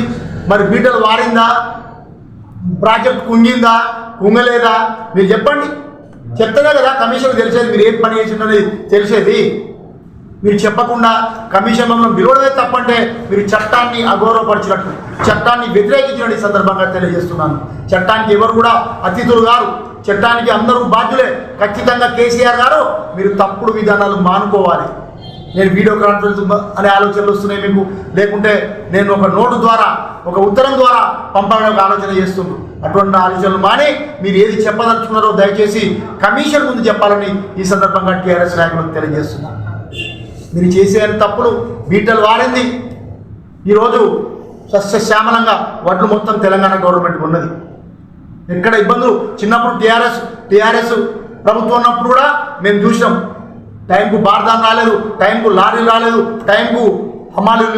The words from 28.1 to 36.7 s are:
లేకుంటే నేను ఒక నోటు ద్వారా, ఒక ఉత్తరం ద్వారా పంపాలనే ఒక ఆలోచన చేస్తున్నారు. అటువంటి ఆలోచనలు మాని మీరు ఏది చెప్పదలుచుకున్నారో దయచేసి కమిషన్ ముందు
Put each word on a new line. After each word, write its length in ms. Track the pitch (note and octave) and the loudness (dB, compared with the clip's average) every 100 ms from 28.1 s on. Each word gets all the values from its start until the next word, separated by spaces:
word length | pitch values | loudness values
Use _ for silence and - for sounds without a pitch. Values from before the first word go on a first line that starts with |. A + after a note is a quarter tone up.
| E3+ | 0
లేకుంటే 360 | G3+ G#3 G#3+ G3+ - - - | 0 0 0 0 -2 -8 -4
నేను 160 | F#3 G3+ G3 | 0 0 2
ఒక 100 | G3 F#3+ | 2 2
నోటు 200 | B3 - | 0 2
ద్వారా, 240 | A#3 A#3 - - - - F3 | 2 2 2 -2 -8 -10 -6
ఒక 80 | F#3+ G3+ | 0 2
ఉత్తరం 280 | G3+ C4 B3+ | 4 2 4
ద్వారా 220 | B3+ A3+ D#3 - - | 4 4 2 -4 -4
పంపాలనే 340 | G3 G3 A3 G#3+ | -2 0 2 2
ఒక 60 | G#3 | 2
ఆలోచన 260 | G3 G3+ G3 F#3+ | 2 0 -2 -2
చేస్తున్నారు. 380 | F#3 F#3 F3 - - - D#3 | -2 -2 -6 -8 -12 -10 -2
అటువంటి 300 | F#3 G3 F#3+ | 0 2 2
ఆలోచనలు 380 | F#3 F#3 G3 F#3+ | 2 0 -2 0
మాని 220 | F#3+ A#3+ D4 - - - | 2 2 0 -2 -6 -8
మీరు 140 | F#3+ F#3 | -2 2
ఏది 140 | A3 G3+ | 2 2
చెప్పదలుచుకున్నారో 640 | G#3+ G#3+ A#3 A3+ - A3 G#3+ F#3 | -2 0 0 0 -2 0 2 2
దయచేసి 440 | G3 G#3 G#3 A3 F#3+ - - - | 2 2 0 0 -2 -2 -6 -2
కమిషన్ 420 | G3 C4 D4 D4 | -2 0 0 0
ముందు 140 | C4 | 0